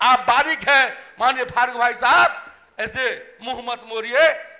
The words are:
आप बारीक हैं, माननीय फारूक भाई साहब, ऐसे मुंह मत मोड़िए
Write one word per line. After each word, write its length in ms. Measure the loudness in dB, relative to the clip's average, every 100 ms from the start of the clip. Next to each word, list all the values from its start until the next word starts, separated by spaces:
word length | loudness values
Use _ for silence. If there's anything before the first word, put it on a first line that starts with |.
आप 180 | 2 2
बारीक 500 | 2 0 0 -2 2
हैं, 460 | 2 2 -4 -18 -2
माननीय 260 | -2 0 -4
फारूक 300 | 0 -2 0
भाई 180 | -2
साहब, 640 | 0 2 4 4 0 -16 -20 _ -12
ऐसे 580 | -10 -4 -6 -6 -14 -16
मुंह 220 | -10 -10 -8
मत 180 | -12 -10
मोड़िए 460 | -10 -4 2 2 0 -12